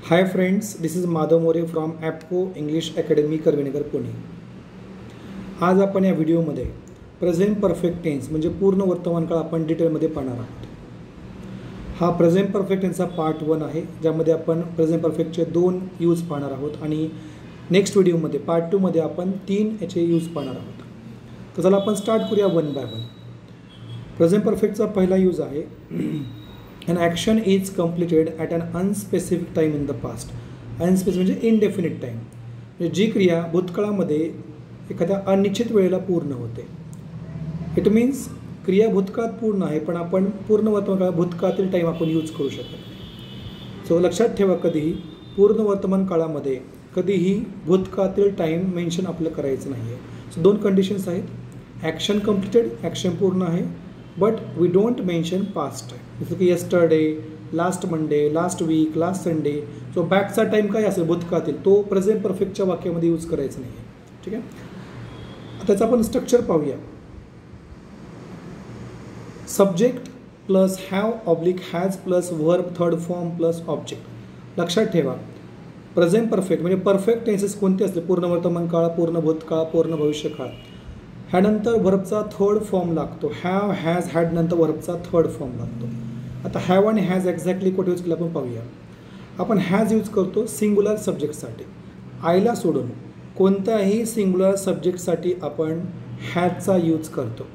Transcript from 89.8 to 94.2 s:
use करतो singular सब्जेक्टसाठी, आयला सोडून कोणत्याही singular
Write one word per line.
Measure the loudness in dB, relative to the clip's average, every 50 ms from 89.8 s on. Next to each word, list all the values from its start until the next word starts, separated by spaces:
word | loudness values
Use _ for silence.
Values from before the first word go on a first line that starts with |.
| 4 4 4
use | 2 2 2
करतो | 0 0 0 2 0 -2 -2
singular | -2 -2 0 2 4 4 4 4 4 2
सब्जेक्टसाठी, | 0 0 -4 -2 -2 -4 -4 -4 -8 -12 -12 -12 -14 -16 -16 -18 -18 -18 -18 -18 -18 -18 -16 -14 -4 0
आयला | 4 4 6 4 4 2
सोडून | 2 0 2 2 2 0 -2 -8 -10 -14 -16 -18 -18 -20 -18 0 4
कोणत्याही | 6 6 6 4 2 2 2 4 4 4 4 2 0
singular | 0 0 0